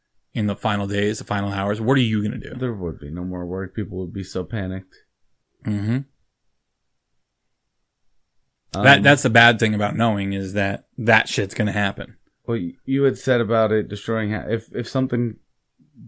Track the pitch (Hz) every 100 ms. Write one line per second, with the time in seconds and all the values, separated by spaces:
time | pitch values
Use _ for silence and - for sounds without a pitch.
0 | _ _ _ - 104 98 113 104 101 104
1 | 104 107 - 101 101 98 98 104 113 139
2 | 120 107 104 - - 127 127 107 87 73
3 | 71 82 90 90 87 92 95 - 101 95
4 | 92 98 95 92 90 113 95 92 92 _
5 | _ _ _ _ _ _ 107 104 104 127
6 | 139 _ _ _ _ _ _ _ _ _
7 | _ _ _ _ _ _ _ _ _ _
8 | _ _ _ _ _ _ _ 95 120 139
9 | 139 143 127 113 117 113 113 107 104 104
10 | 113 104 98 98 95 101 98 98 _ -
11 | 110 110 - - 98 - 104 104 101 -
12 | - - _ _ - 117 85 - - 135
13 | 139 - - 123 107 113 110 107 92 101
14 | - 113 107 104 78 110 - 113 117 135
15 | 131 120 120 107 _ _ _ _ _ -